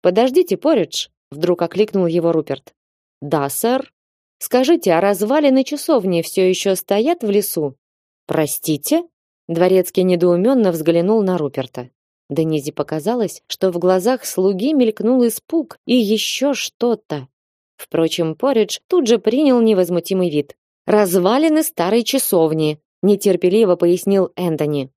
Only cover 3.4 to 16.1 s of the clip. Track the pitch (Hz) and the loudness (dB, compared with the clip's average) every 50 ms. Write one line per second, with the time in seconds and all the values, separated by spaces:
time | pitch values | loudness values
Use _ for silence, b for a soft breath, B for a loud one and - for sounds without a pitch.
3.4 | 139 143 - - - 226 247 262 - _ _ _ _ _ _ _ _ _ _ _ | -2 -4 -4 -4 -2 0 -2 -2 -4 _ _ _ _ _ _ _ _ _ _ _
4.4 | - - - 247 262 254 349 311 - 196 165 165 180 196 208 175 208 214 262 311 | -10 -2 0 0 2 2 2 2 2 2 2 2 2 2 0 0 0 0 0 2
5.4 | 294 277 262 269 262 - 294 285 - - 320 247 185 190 180 170 165 - - 196 | 2 4 4 2 0 0 -6 -8 -2 0 0 0 2 0 -2 -2 -2 -2 0 0
6.4 | 185 185 185 - - 196 190 185 - - 202 202 226 294 349 339 - 214 202 208 | 2 2 2 0 0 -2 -2 -2 -2 -2 -2 0 0 0 -2 -2 -2 0 0 0
7.4 | 196 - - 170 151 143 131 _ _ _ _ _ _ _ _ _ _ - 143 156 | 0 -2 -4 -4 -4 -6 -8 _ _ _ _ _ _ _ _ _ _ -4 -2 0
8.4 | 156 143 - - - - 156 143 - - 294 330 349 - _ _ _ _ _ _ | 0 -2 -4 -8 -4 -4 -4 -4 -2 0 0 0 -2 -4 _ _ _ _ _ _
9.4 | _ - 170 165 175 185 185 185 180 - _ - 180 185 180 170 175 180 175 175 | _ -6 0 0 2 4 4 2 2 0 _ 0 2 2 2 2 2 2 2 2
10.4 | 185 240 277 254 220 185 165 160 156 160 165 170 170 190 220 226 202 190 185 175 | 2 2 2 2 2 2 0 0 0 0 2 2 2 2 0 0 2 0 -2 -2
11.4 | 151 139 - - 131 123 _ - 123 127 _ _ _ _ _ _ _ _ 147 151 | -4 -4 -6 -6 -8 -8 _ -14 -14 -14 _ _ _ _ _ _ _ _ -2 -2
12.4 | 160 160 156 151 139 147 - - 147 - 151 156 147 196 240 247 220 170 - - | -2 0 -2 -2 -4 -6 -6 -6 -6 -6 -6 -4 -4 -4 -2 -2 -4 -4 -6 -12
13.4 | _ _ - - - 190 175 175 170 185 185 185 180 226 262 - - - - - | _ _ -8 -2 -2 -2 -2 0 0 2 0 2 2 0 -2 -2 -6 -8 -4 0
14.4 | 185 190 202 180 208 285 320 277 247 220 214 - 196 220 254 262 240 233 220 - | 0 0 0 0 -2 -2 2 2 2 0 0 -2 0 0 2 2 2 0 0 -4
15.4 | _ _ - 330 294 - - _ _ - 240 254 226 196 | _ _ -4 -4 -4 -4 -12 _ _ 0 2 2 2 2